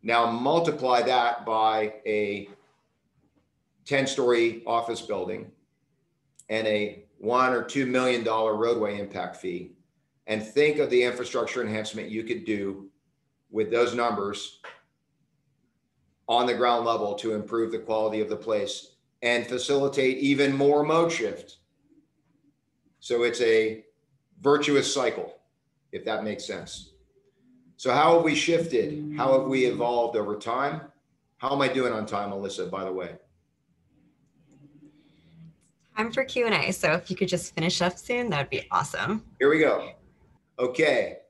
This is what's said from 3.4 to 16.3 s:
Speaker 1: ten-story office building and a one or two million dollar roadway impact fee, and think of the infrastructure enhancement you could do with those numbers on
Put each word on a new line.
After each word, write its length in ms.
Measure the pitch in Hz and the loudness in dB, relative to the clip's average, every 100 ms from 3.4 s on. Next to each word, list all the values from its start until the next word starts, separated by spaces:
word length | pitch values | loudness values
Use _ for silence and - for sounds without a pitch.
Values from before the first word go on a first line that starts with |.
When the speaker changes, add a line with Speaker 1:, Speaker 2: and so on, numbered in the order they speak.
| _ _ _ _ - | _ _ _ _ -2
Speaker 1:
ten-story 760 | 139 135 - 123 120 117 110 - | 0 0 0 2 4 2 0 -2
office 360 | 117 117 110 | -2 -2 -6
building 480 | - 101 90 101 110 _ _ _ _ _ _ _ _ _ _ | -6 -6 -4 -8 -10 _ _ _ _ _ _ _ _ _ _
and 180 | 110 110 | -2 0
a 380 | 104 104 - - _ | 0 -2 -8 -20 _
one 340 | 104 123 127 | 0 2 2
or 100 | 123 | 0
two 220 | - 143 127 | -2 -2 0
million 380 | 127 127 120 | 2 2 0
dollar 320 | 113 110 110 107 | 0 0 0 2
roadway 440 | 117 117 104 101 | 2 2 0 -4
impact 380 | 101 95 87 - | -8 -8 -8 -8
fee, 340 | 92 90 90 - _ _ _ _ - | -8 -8 -10 -20 _ _ _ _ -6
and 160 | 110 | -6
think 360 | 107 139 151 147 | -2 2 2 4
of 100 | 135 | 4
the 140 | 123 | 4
infrastructure 580 | 123 107 123 127 110 127 | 4 0 -4 -4 -4 -4
enhancement 480 | 110 107 107 110 104 | -4 -4 -6 -8 -8
you 140 | 107 | -8
could 200 | 110 110 | -4 -6
do 460 | 98 104 98 98 98 _ _ _ _ _ _ | -2 -2 -2 -8 -14 _ _ _ _ _ _
with 220 | 104 107 | -4 0
those 240 | 120 117 117 | 2 2 2
numbers 640 | 120 104 101 104 - - - - _ _ _ _ _ _ _ _ _ _ _ _ _ _ | -2 0 -4 -6 -12 -16 -20 -20 _ _ _ _ _ _ _ _ _ _ _ _ _ _
on 180 | - | -2